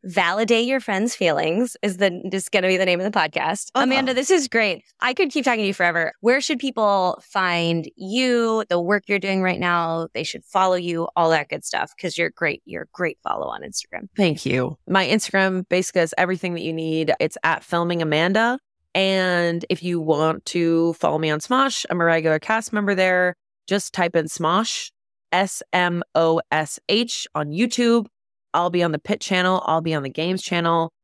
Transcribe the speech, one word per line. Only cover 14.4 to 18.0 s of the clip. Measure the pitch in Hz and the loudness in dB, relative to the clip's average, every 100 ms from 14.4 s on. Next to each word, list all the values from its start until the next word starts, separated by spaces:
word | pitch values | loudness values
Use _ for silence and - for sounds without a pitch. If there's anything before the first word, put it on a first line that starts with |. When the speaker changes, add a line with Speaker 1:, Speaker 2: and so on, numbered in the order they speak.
| 139 | -2
Speaker 2:
you. | 127 127 151 - | -2 -2 -6 0
My | 190 180 | 0 2
Instagram | 214 - 196 190 185 180 | 0 0 0 0 0 0
basically | 180 180 185 | -2 0 0
has | 165 - | 0 0
everything | 180 185 180 170 | -2 -2 -4 -6
that | |
you | 151 | -6
need. | 160 160 160 156 - | -4 -2 0 0 0
It's | 156 - 160 | 0 -2 -2
at | 160 | -2
Filming | - 170 170 175 | -2 -2 0 0